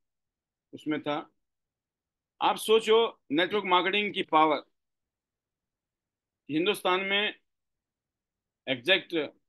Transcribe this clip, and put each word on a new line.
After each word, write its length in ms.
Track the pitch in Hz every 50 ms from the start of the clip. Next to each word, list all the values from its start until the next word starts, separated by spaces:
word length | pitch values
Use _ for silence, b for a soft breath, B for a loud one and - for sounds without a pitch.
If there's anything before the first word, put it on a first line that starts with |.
| _ _ _ _ _ _ _ _ _ _ _ _ _ _
उसमें 280 | - 131 - 151 151 147
था। 280 | - 151 147 156 - _ _ _ _ _ _ _ _ _ _ _ _ _ _ _ _ _ _ _ _ _ _ -
आप 160 | - 180 202
सोचो 640 | 190 - - 220 226 220 214 220 226 233 - - _ _ -
नेटवर्क 320 | 135 156 185 175 202 208 190
मार्केटिंग 480 | 190 180 180 165 190 185 208 208 196 170
की 80 | 190
पावर 400 | 175 - 160 156 160 156 147 127 - _ _ _ _ _ _ _ _ _ _ _ _ _ _ _ _ _ _ _ _ _ _ _ _ _ _ _ _ _ _ _ _ _ _ _ _ -
हिंदुस्तान 520 | 143 156 180 202 196 - - 185 180 185
में, 340 | 196 196 196 202 208 202 - _ _ _ _ _ _ _ _ _ _ _ _ _ _ _ _ _ _ _ _ _ _ _ _ _ -
एग्जैक्ट 480 | 123 135 120 117 151 190 180 - - 170 160 139 - _ _ _